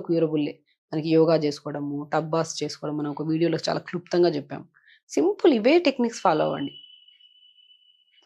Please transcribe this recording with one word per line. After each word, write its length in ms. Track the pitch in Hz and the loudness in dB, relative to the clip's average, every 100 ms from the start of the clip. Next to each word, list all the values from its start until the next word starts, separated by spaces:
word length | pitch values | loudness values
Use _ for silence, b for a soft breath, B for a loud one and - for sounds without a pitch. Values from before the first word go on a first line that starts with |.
| - | 2
క్యూరబుల్లే. 440 | 165 156 156 147 - _ _ _ | 0 2 0 -2 -6 _ _ _
మనకి 180 | 156 160 160 | -6 2 4
యోగా 200 | 160 160 147 | 6 4 0
చేసుకోవడము, 500 | 147 151 143 143 143 147 | -4 -10 -8 -8 -8 -4
టబ్ 180 | 156 156 | -4 -2
బాత్స్ 200 | 165 165 - | -2 -4 -6
చేసుకోవడం, 360 | 151 - 151 151 | -8 -8 -8 -6
మనం 100 | 147 147 | -6 -6
ఒక 80 | 156 | -4
వీడియోలో 280 | 160 170 160 165 | 0 0 0 -2
చాలా 140 | 160 - | -4 -6
క్లుప్తంగా 420 | 175 - 175 175 147 | -10 -2 2 2 0
చెప్పాం. 260 | - 139 - b b b _ - | -8 -14 -16 b b b _ 0
సింపుల్ 380 | 339 415 370 233 | 0 2 2 4
ఇవే 140 | 240 349 294 | 4 4 4
టెక్నిక్స్ 340 | 269 233 - 185 | 0 -2 0 0
ఫాలో 180 | 156 156 | 2 0
అవ్వండి, 260 | 147 139 - - - _ _ _ _ _ _ _ _ _ _ _ _ | -2 -6 -10 -20 -20 _ _ _ _ _ _ _ _ _ _ _ _